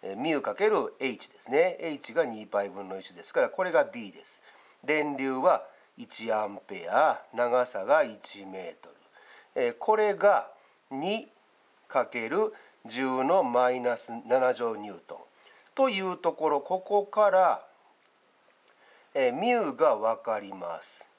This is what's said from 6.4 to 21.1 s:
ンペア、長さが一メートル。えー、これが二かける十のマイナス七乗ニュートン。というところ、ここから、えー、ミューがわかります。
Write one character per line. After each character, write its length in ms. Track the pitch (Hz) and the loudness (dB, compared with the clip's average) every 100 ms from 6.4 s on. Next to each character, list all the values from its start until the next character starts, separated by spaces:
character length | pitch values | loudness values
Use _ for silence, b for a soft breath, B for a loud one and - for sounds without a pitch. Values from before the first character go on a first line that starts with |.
| 104 | -2
ン 140 | 104 - | -8 -14
ペ 220 | 95 85 | -12 0
ア、 320 | 110 151 - - | 2 4 2 -6
長 320 | 113 120 123 123 | -2 2 2 0
さ 200 | 101 101 | -4 2
が 180 | 156 | 2
一 420 | 135 104 - 104 95 | 2 -4 -18 -16 -14
メ 300 | 95 85 - | -12 -12 -16
ー 40 | |
ト 60 | 85 | -20
ル。 60 | - _ B B B B - | -20 _ B B B B -2
え 140 | 120 | -2
ー、 60 | 117 | -2
こ 160 | - 220 | 0 2
れ 200 | 214 185 | 2 4
が 340 | 196 165 - - b b _ | 4 4 0 -18 b b _
二 380 | 135 165 220 - _ _ _ _ _ _ | -6 -4 -6 -8 _ _ _ _ _ _
か 200 | 135 120 | -2 -2
け 200 | 120 113 | -4 -2
る 260 | 165 214 B B B 113 | 0 -2 B B B -12
十 380 | 117 131 131 | -4 -2 0
の 200 | 131 190 | 2 4
マ 280 | 135 120 127 | 4 4 2
イ 80 | 127 | 2
ナ 160 | 123 117 | -2 -2
ス 160 | - 117 113 | -6 -14 0
七 260 | 127 127 | 2 4
乗 220 | 123 117 107 | 0 -2 -4
ニ 160 | 104 | -10
ュ 40 | 87 | -14
ー 40 | - | -16
ト 80 | - | -18
ン。 20 | - b b b b - | -18 b b b b 0
と 140 | 269 | 2
い 120 | 196 | 2
う 160 | 190 180 | -4 -2
と 160 | 170 | -2
こ 160 | - 156 | 0 0
ろ、 100 | 147 | 0
こ 220 | - 185 | 0 -6
こ 240 | 185 208 202 | 0 0 0
か 260 | - 208 | 2 4
ら、 340 | 190 180 107 - _ _ _ _ _ _ _ _ _ _ b b b b 143 | 6 4 2 -6 _ _ _ _ _ _ _ _ _ _ b b b b 0
え 140 | 127 | 0
ー、 40 | |
ミ 160 | 127 226 | 2 0
ュ 240 | 240 170 | 0 0
ー 20 | 120 | 2
が 200 | 156 107 | 2 4
わ 220 | 113 113 | 0 -2
か 220 | - 107 | -2 -4
り 140 | 101 | -6
ま 280 | 98 87 82 | -12 -10 -10
す。 260 | - - - | -14 -20 -20